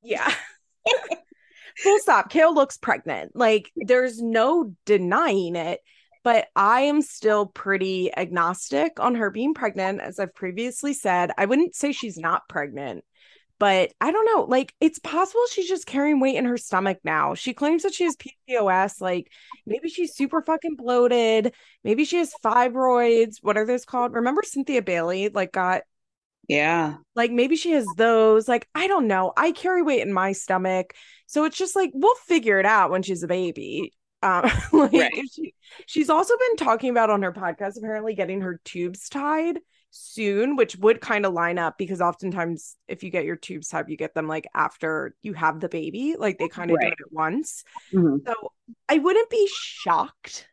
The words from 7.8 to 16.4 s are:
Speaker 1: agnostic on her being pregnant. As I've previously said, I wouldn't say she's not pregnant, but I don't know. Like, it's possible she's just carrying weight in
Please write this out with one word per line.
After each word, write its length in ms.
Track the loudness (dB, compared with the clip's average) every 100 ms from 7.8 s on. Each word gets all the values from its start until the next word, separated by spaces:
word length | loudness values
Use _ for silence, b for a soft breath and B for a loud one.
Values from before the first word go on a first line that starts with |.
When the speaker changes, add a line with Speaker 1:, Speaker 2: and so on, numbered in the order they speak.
| 0 -2 -2 -4
Speaker 1:
agnostic 840 | -4 0 -2 -2 -4 0 0 0
on 160 | -2 0
her 140 | -2
being 240 | -2 -2
pregnant. 480 | -2 -4 -2 -4 -4
As 180 | -8 -8
I've 160 | -8 -6
previously 560 | -10 -6 -6 -4 -6
said, 400 | -4 0 0 0 0
I 80 | 2
wouldn't 300 | 2 2 0
say 180 | -4
she's 240 | -4 -10 -6
not 320 | -2 -2 _
pregnant, 560 | -8 -6 -8 -10 -12 _ b b b b _
but 340 | 2 4 2 _
I 100 | 0
don't 140 | 2 2
know. 180 | 2
Like, 300 | 2 0 0 _
it's 180 | 0 0
possible 460 | -6 -2 0 2 0
she's 180 | -2 -4
just 160 | -4 -4
carrying 340 | -2 2 4
weight 160 | 2
in 80 | 2